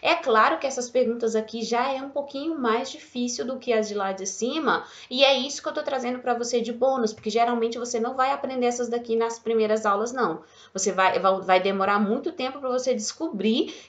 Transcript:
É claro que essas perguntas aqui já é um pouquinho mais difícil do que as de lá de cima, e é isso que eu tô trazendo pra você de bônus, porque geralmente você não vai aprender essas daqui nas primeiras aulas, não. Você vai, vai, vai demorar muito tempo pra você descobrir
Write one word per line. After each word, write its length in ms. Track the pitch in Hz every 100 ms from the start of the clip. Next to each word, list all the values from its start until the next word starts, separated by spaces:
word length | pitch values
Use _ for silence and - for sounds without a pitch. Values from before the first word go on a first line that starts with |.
É 140 | - 339
claro 420 | 277 220 247 320
que 80 | 269
essas 240 | 254 247
perguntas 460 | 254 226 240 226 214
aqui 260 | 220 226
já 300 | 226 240 269
é 100 | 269
um 80 | 277
pouquinho 480 | 285 285 269 311 320
mais 320 | 233 233 269
difícil 560 | - - 247 247 - 240
do 140 | 254
que 120 | -
as 140 | 220 208
de 80 |
lá 160 | 208 196
de 160 | 190 190
cima, 580 | - 233 311 262 170 - - -
e 160 | 247
é 140 | 269 262
isso 240 | 269 -
que 60 | 320
eu 40 |
tô 80 | 302
trazendo 340 | 294 269 247 254
pra 160 | 247
você 260 | 233 240 240
de 120 | 220
bônus, 400 | 233 262 269 220
porque 180 | - 214
geralmente 480 | 220 233 240 226 240
você 220 | 240 233
não 160 | 233 269
vai 160 | 262
aprender 340 | 277 269 262 247
essas 220 | 240 240
daqui 260 | 240 240
nas 240 | 226 226 -
primeiras 480 | 226 226 214 214 214
aulas, 260 | 202 240
não. 300 | 254 202 160 - - -
Você 180 | 190 202
vai, 300 | 185 185 170
vai, 200 | 190 190
vai 200 | 185 185
demorar 400 | 190 196 190 202
muito 320 | 202 240 330
tempo 260 | - 254 269
pra 100 | 262
você 240 | 254 254
descobrir 800 | 220 - - 320 208 202 240 - -